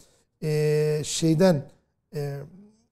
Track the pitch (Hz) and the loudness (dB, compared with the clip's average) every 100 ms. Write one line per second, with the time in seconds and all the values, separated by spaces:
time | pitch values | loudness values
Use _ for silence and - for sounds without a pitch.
0 | _ _ _ _ 156 151 151 151 151 151 | _ _ _ _ -4 0 0 0 0 -2
1 | 143 - 165 160 185 147 - _ _ _ | -4 -2 2 4 4 4 -2 _ _ _
2 | _ 147 143 143 147 185 208 214 _ | _ -10 -8 -10 -16 -20 -20 _ _